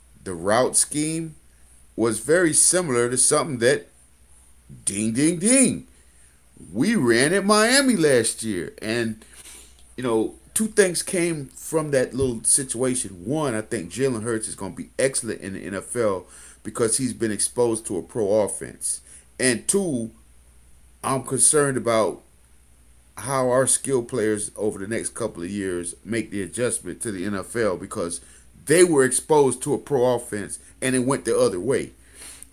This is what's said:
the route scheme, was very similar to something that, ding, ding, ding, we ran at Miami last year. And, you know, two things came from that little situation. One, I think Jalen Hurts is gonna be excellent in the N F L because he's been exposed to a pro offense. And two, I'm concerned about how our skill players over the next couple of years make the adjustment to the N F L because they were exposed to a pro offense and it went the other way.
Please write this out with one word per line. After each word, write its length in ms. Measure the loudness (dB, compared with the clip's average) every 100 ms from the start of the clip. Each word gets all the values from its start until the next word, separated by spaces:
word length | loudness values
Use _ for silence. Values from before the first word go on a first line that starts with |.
| _ -16
the 100 | -10
route 420 | -6 0 2 2 0
scheme, 600 | -2 -2 -4 -4 -8 -12 _ _ _ _ _ -2
was 240 | 0 0
very 340 | 2 4 4
similar 560 | 4 4 2 2 2 2
to 80 | 2
something 420 | 2 2 0 2
that, 280 | 2 2 -2 _ _ _ _ -20 -20 -20 -20 -10 -6
ding, 280 | -2 -2
ding, 260 | 2 2 2
ding, 480 | 2 4 4 0 -10 -20 _ _ _ _ _ -20 -10
we 240 | -2 0 2
ran 380 | 4 4 4
at 120 | 2 4
Miami 500 | 4 6 4 4 4
last 480 | 6 4 2 -4
year. 300 | -4 -4 -6 -8
And, 440 | -4 -2 -4 -6 -16 -20 -20 -20 -20 -20 -20 -6
you 60 |
know, 320 | -2 0 0 -6 -8
two 140 | -4 -2
things 360 | 2 2 2
came 440 | -4 -2 -2 -4 -10
from 440 | -14 -4 -4 0
that 220 | 0 0
little 300 | -2 -2 -2
situation. 840 | 0 0 0 -2 -2 -2 -6 -8 -4
One, 300 | -2 -2 -4
I 60 |
think 300 | -4 -6 -6
Jalen 320 | -2 -2 -2
Hurts 240 | -4 -4 -6
is 80 | -10
gonna 200 | -10 -10
be 140 | -10 0
excellent 440 | 0 0 -6 -8
in 120 | -8
the 60 | -10
N 140 | -8
F 220 | -8 -6 -2
L 320 | -2 -2 -8 -20 -20 -16
because 340 | -10 -2 0 0
he's 160 | -2
been 180 | -2 -4
exposed 540 | -2 -4 0 0 0 -4
to 100 | -6
a 60 |
pro 380 | -6 -4 2 2
offense. 600 | 2 -4 -12 -8 -8 -8 -12 -20 _ 0
And 280 | 2 2 0
two, 440 | 0 0 -2 -4 -12 -20 -20 _ -20 -20 -20 -20 -8
I'm 200 | -4 -4
concerned 540 | -2 0 4 4 2 0
about 440 | 2 2 2 -2 _ _ _ -20 _ _ _ _ _ -12
how 320 | -4 0 2
our 180 | 4 4
skill 360 | 0 0 -2
players 480 | 0 0 0 0 -4 -4
over 240 | -4 -4
the 80 | -6
next 280 | -6 -6 -6
couple 280 | -8 -6
of 60 | -6
years 460 | -4 -4 -4 -8 -12 -6
make 260 | -6 -4
the 100 | -6
adjustment 600 | -8 -4 -4 -4 -8 -10
to 100 | -8
the 140 | -6 -6
N 100 | -6
F 200 | -6 -2
L 200 | -2 -2
because 460 | -6 -6 -6 -8 -14 -20 -20 -10 2
they 160 | 6
were 200 | 6 6
exposed 600 | 4 2 2 4 4 2
to 100 | -2
a 60 | -4
pro 340 | 0 2 2
offense 460 | 0 -4 -8 -8 -12 -18 -6
and 140 | 0 0
it 40 |
went 260 | 0 -2 0
the 120 | 2
other 220 | 2 2
way. 320 | 0 -2 -2 -12 -20 -20 -20 -20 -8